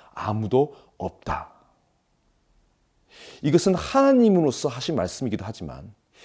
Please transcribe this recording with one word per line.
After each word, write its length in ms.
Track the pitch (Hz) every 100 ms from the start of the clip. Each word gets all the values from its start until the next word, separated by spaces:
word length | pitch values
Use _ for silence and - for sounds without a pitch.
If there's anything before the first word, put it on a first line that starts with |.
| _
아무도 640 | - 107 107 107 127 147 - _ -
없다." 520 | 90 - - - - _ _ _ _ _ _ _ _ _ _ _ _ _ _ _ _ - - -
이것은 340 | 143 160 196
하나님으로서 920 | 180 - 269 277 262 226 185 151 - 147
하신 280 | 123 - 147
말씀이기도 460 | 92 - 127 95 98
하지만 480 | - 80 65 95 - _ _